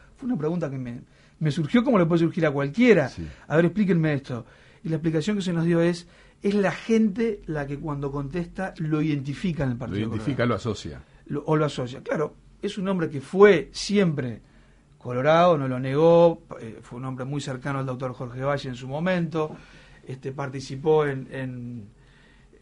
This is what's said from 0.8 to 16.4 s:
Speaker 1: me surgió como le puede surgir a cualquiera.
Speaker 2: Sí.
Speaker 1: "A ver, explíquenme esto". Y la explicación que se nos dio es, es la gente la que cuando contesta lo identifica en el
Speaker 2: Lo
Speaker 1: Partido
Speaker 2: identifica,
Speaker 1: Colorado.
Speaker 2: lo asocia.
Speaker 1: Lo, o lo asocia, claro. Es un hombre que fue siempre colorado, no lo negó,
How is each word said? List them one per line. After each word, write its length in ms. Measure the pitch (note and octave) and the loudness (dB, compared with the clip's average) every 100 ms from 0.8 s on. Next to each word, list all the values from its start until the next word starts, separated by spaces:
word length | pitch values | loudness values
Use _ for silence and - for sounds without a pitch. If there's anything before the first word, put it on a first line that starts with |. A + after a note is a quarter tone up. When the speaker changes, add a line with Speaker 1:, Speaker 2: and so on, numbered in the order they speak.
| B2 A#2+ - _ _ - | -10 -12 -16 _ _ -4
Speaker 1:
me 120 | D#3 | -2
surgió 320 | E3+ D3 A#3+ B3+ | 0 2 2 4
como 140 | G#3 | 4
le 60 | E3 | 4
puede 120 | E3+ | 4
surgir 260 | E3 E3+ D#3+ | 2 2 0
a 40 | |
cualquiera. 560 | C#3 C#3 F#3 B3 F#3 C3 | 0 -2 4 6 6 4
Speaker 2:
Sí. 180 | - D#2 - - | -4 -12 -12 0
Speaker 1:
"A 80 | D3+ | 4
ver, 100 | F3 | 4
explíquenme 480 | F#3 F#3+ F3 D#3 C#3+ | 2 2 2 2 0
esto". 300 | - A#2+ - - - _ | -4 -10 -12 -20 -20 _
Y 60 | E3+ | -6
la 60 | D#3+ | -2
explicación 400 | E3 D#3+ G3+ G#3 | 0 0 0 -2
que 40 | |
se 100 | F3+ | -2
nos 100 | E3 E3+ | 0 2
dio 160 | E3+ | 4
es, 260 | E3+ F3 - - - _ | 2 0 -8 -20 -20 _
es 120 | G3+ G#3 | -2 2
la 160 | F#3 | 0
gente 680 | - - A3+ A3 G3 A3+ G3+ - | -2 0 2 2 0 -2 -4 -6
la 180 | D3+ C#3 | -6 -6
que 100 | C#3+ | -6
cuando 320 | D#3+ C#3+ C#3 | -6 -6 -6
contesta 640 | C#3 C#3 F3 E3+ - F#3+ - | -6 -6 -6 -8 -8 -8 -6
lo 240 | D#3 D#3 | -2 0
identifica 640 | D#3 C#3+ C3+ C3+ F#3 D3 | 0 -2 -4 -4 -4 -2
en 60 | C3 | -2
el 40 | A#2+ | -4
Speaker 2:
Lo 40 | |
Speaker 1:
Partido 200 | A#2+ G2 | -4 -4
Speaker 2:
identifica, 440 | A2 G#2+ D3 A#2+ | -4 -4 -4 0
Speaker 1:
Colorado. 40 | A#2+ | 0
Speaker 2:
lo 60 | G2+ | 0
asocia. 460 | A#2 - E2 C2+ - - - | -4 -6 -8 -14 -18 -20 -10
Speaker 1:
Lo, 160 | D3 - | -6 0
o 100 | D#3 | 0
lo 80 | D3 | 0
asocia, 360 | - A#2+ C3 | -4 -8 -8
claro. 340 | - G#3 D3 - _ _ | -6 -4 -4 -8 _ _
Es 160 | G#3 G3+ | -8 -4
un 100 | F#3 | -2
hombre 200 | F#3+ D#3 | -2 -2
que 100 | C#3+ | -6
fue 480 | - F#3 G#3 E3 - | -2 8 8 8 2
siempre 680 | - - G3+ F3 C#3 B2+ G#2 - - _ _ _ _ | -8 0 2 2 2 -4 -8 -16 -20 _ _ _ _
colorado, 600 | B2 B2 D3 E3 F3+ D#3 | -6 0 4 6 6 4
no 100 | C3+ | 0
lo 120 | B2+ | -4
negó, 640 | C3 C#3 E3 E3+ E3+ E3 | -2 4 6 8 6 4